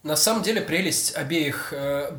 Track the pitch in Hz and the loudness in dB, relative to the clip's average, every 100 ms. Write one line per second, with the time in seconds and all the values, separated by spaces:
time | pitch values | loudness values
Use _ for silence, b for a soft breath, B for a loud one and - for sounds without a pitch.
0 | 147 151 - 226 202 226 - 165 185 - | -2 2 4 4 2 0 0 0 2 0
1 | - - 139 165 143 131 - 143 139 143 | 0 -2 -2 0 0 -2 -6 -4 -2 -2
2 | 143 | -4